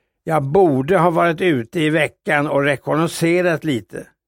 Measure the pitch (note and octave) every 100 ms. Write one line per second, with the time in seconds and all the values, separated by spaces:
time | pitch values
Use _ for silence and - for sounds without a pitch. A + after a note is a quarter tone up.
0 | _ _ E3+ D3+ C#3 F3+ F3 C3 C#3 F#3
1 | E3+ E3 E3+ D#3+ F#3 C3 A2+ F3 D3+ D#3+
2 | C#3+ - - D3+ D3 C#3+ C#3+ C3+ C#3+ D3
3 | E3 - E3+ F3 F3+ D#3 D#3+ A#2+ - C3
4 | - _